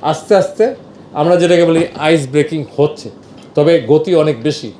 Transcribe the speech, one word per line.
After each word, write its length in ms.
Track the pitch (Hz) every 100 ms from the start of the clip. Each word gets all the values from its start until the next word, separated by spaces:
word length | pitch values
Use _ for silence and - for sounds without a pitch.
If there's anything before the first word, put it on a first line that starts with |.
আস্তে 340 | 147 - - 202
আস্তে 400 | - - 226 262 - - -
আমরা 220 | - 160 175
যেটাকে 300 | 170 170 170
বলি 220 | 165 170 -
আইস 300 | 156 165 135
ব্রেকিং 380 | 147 151 160 139 -
হচ্ছে, 320 | 147 - 113 - - - - -
তবে 280 | 151 170 113
গতি 280 | 151 156 170
অনেক 280 | 156 123
বেশি 280 | 120 147 110 -